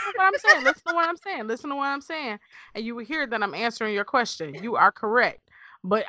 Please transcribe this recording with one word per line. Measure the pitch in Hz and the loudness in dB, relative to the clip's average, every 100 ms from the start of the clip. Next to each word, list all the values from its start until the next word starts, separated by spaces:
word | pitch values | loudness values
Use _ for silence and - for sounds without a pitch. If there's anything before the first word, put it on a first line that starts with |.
| 403 | -4
to | 392 | 2
what | 381 | 2
I'm | 403 | 4
saying, | 427 320 | 6 6
listen | 262 - - | 4 0 0
to | |
what | 339 330 | 2 2
I'm | 339 | 0
saying, | 403 349 220 | -4 -6 -4
listen | 233 294 | -4 -4
to | 277 | -4
what | 277 | -2
I'm | 277 | -4
saying. | 277 320 269 208 _ - - - | -6 -8 -6 -8 _ -20 -16 -10
And | 226 | -8
you | 233 | -8
will | 220 | -6
hear | 311 277 | -4 -2
that | 220 | -2
I'm | 202 | -2
answering | 156 233 220 214 | -2 -4 -2 -2
your | 208 202 | -2 -2
question. | 269 233 - 156 143 | -2 -4 -4 -10 -8
You | 214 160 | -4 4
are | 185 | 4
correct. | - 220 233 208 - _ - - - | 4 0 2 2 -2 _ -20 -20 -12
But | 185 208 | -2 0